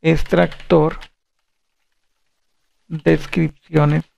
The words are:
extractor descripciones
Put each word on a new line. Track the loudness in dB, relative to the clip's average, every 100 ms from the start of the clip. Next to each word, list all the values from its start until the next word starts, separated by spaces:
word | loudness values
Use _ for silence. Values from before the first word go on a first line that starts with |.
extractor | 0 0 0 0 0 -4 0 2 2 -4 -18 _ _ _ _ _ _ _ _ _ _ _ _ _ _ _ _ _ _
descripciones | -6 0 0 -2 -2 -4 -4 _ 0 2 0 -4